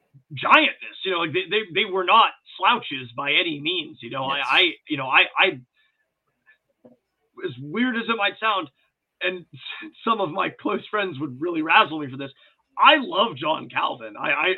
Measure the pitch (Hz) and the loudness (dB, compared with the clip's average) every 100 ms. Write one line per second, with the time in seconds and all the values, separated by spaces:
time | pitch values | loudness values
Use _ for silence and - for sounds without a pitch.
0 | _ - - 135 151 294 269 - 107 - | _ -20 -16 -4 4 6 4 -2 -14 -10
1 | 190 175 165 175 190 214 190 170 208 190 | -4 -2 -2 -2 -2 -2 -2 -2 -2 -2
2 | 180 220 185 - - - 190 240 - 135 | 4 6 6 2 -18 -2 0 0 -2 -10
3 | 123 120 143 156 175 147 151 180 143 147 | -10 -6 0 0 0 -2 -4 -4 -6 -12
4 | 117 135 135 143 131 156 175 143 - 143 | -10 -6 -4 -2 0 2 2 0 -6 -6
5 | 131 160 175 147 190 135 - _ _ _ | 2 2 2 2 0 0 -10 _ _ _
6 | _ _ _ _ _ _ _ _ - _ | _ _ _ _ _ _ _ _ -20 _
7 | _ _ _ - 185 123 143 202 254 233 | _ _ _ -12 -10 -10 -8 -4 -4 -2
8 | 220 233 202 - 220 190 147 _ _ _ | -2 -2 -2 -2 -2 0 -4 _ _ _
9 | _ - 180 185 - 135 - - 160 - | _ -8 -6 -6 -12 -18 -16 -16 -16 -6
10 | 233 220 165 190 170 - - 190 - 214 | -2 0 -2 -2 -4 -4 -4 -4 -4 -4
11 | 190 135 147 127 175 160 160 196 170 156 | -4 -4 -8 -6 -4 -2 4 6 4 0
12 | 139 135 131 - _ _ _ - 247 302 | -8 -8 -12 -14 _ _ _ 6 8 8
13 | 202 - 226 131 156 147 117 - - 131 | 4 0 0 -2 -4 -4 -4 -4 -4 -6
14 | 110 113 151 143 175 | -12 -6 -2 0 0